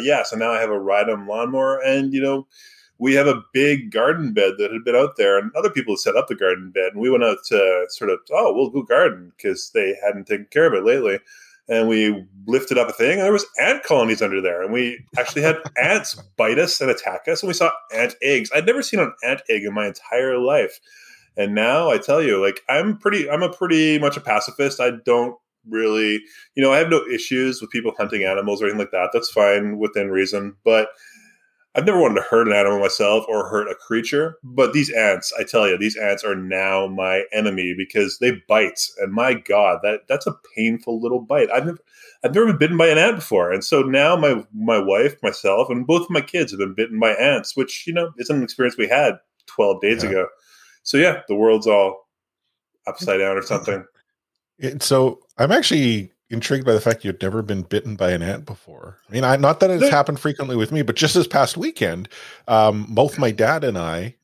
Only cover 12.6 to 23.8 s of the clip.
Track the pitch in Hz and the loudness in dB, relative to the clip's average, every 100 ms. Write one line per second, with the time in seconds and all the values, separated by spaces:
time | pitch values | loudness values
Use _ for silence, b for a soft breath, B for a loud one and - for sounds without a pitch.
12.6 | - 123 117 - 120 190 196 208 202 - | 0 0 0 0 0 2 2 0 0 -2
13.6 | 165 285 - 143 113 107 104 95 92 87 | 0 0 2 2 2 0 -2 -2 -2 -2
14.6 | 95 120 123 123 - - - 143 156 156 | -4 -2 -4 -6 -10 -6 -4 -2 0 0
15.6 | - - 143 208 147 - - - 110 123 | -4 -2 0 0 -4 -12 -8 -2 0 2
16.6 | 170 - 131 117 - - - 165 190 165 | 0 0 -2 -2 -4 -6 -4 -4 -4 0
17.6 | 165 - - 113 120 - 135 135 107 147 | 0 -2 -6 -4 -4 -2 0 0 0 0
18.6 | 175 269 - 208 147 - 123 139 - 107 | 0 0 0 -2 -2 -4 -6 -4 -2 -2
19.6 | 101 104 104 - - 120 131 127 123 147 | -2 -4 -6 -8 -4 -2 0 0 0 0
20.6 | 113 - b b b b b b 101 104 | 0 -6 b b b b b b -4 0
21.6 | 113 147 165 110 - 147 147 98 98 98 | 2 2 2 0 2 0 2 2 0 -2
22.6 | - 143 202 208 202 202 139 151 180 - | -2 0 0 -2 -2 -2 -2 -2 -2 -2
23.6 | 180 160 | 0 2